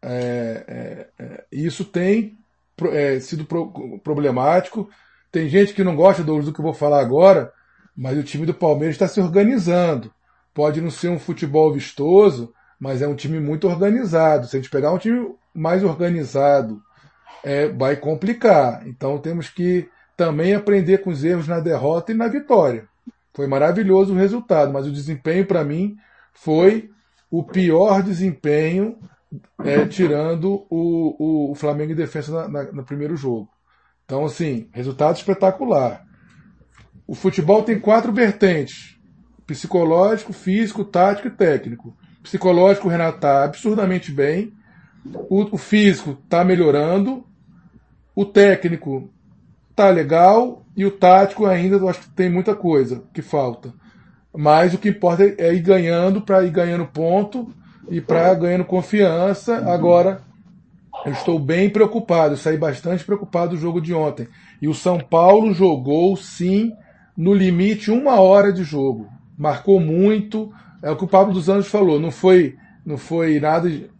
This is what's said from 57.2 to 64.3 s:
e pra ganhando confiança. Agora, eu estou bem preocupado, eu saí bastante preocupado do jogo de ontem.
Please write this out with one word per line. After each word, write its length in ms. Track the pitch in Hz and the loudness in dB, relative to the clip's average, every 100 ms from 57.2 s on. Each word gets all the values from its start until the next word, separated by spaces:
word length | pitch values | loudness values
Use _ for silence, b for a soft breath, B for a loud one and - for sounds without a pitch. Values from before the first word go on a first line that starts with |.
| 202 254 233 - b b - | -2 -8 -12 -16 b b -10
e 120 | 170 | -10
pra 320 | - 165 170 | -2 0 2
ganhando 320 | 185 175 180 180 | 2 0 -2 -2
confiança. 1080 | 180 175 214 196 165 185 196 - 233 - | -4 -2 0 2 2 -2 -2 -4 -4 0
Agora, 500 | 175 165 175 175 190 - _ _ - _ _ _ - - | 0 4 4 4 0 -12 _ _ -20 _ _ _ -14 -10
eu 60 | |
estou 260 | 135 - 165 | -8 -4 -2
bem 320 | 139 165 202 | -2 0 0
preocupado, 640 | 208 214 233 - 170 156 | 2 2 0 -2 2 2
eu 40 | 143 | 0
saí 200 | 160 156 | -4 -2
bastante 460 | 160 131 165 180 | -4 -6 -6 -6
preocupado 480 | - 202 202 175 170 | -4 -6 -4 -4 -4
do 60 | 170 | -4
jogo 220 | 165 170 | -4 -6
de 140 | 160 | -4
ontem. 340 | 170 156 147 113 | -4 -4 -6 -14